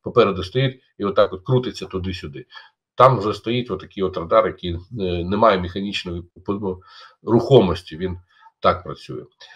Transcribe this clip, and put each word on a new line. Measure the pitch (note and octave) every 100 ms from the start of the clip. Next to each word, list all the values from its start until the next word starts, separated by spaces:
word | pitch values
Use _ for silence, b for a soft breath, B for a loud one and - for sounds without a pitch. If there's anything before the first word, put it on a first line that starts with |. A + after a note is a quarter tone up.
попереду | G2 A#2+ G#2 F#2
стоїть | F#2 B2+ C3+ C3 b -
і | G2+
отак | A2 G2
от | F#2 -
крутиться | B2+ A#2+ - F#2
туди-сюди. | F#2+ F2+ F2+ D#2+ C#2+ - B B B _ -
Там | B2+ A#2
вже | G#2
стоїть | G2 A2+ B2 A#2+
отакий | F2 - -
от | F#2 F2+
радар, | E2+ A2 F#2
який, | - F2+
е, | E2+ - A#2+ F#2 F2
не | F2 G2+
має | A2+ G2
механічної | F2+ G2 G2+ G2 F#2 F2 E2+ - F#2+
по-, | G2+ G2 F2+ B B B B
рухомості, | - A#2 - C#3 G3 - - D#2
він | F#2 F2+ _ b b _
так | G2 E2+
працює. | E2 D2 - B1+ - _ B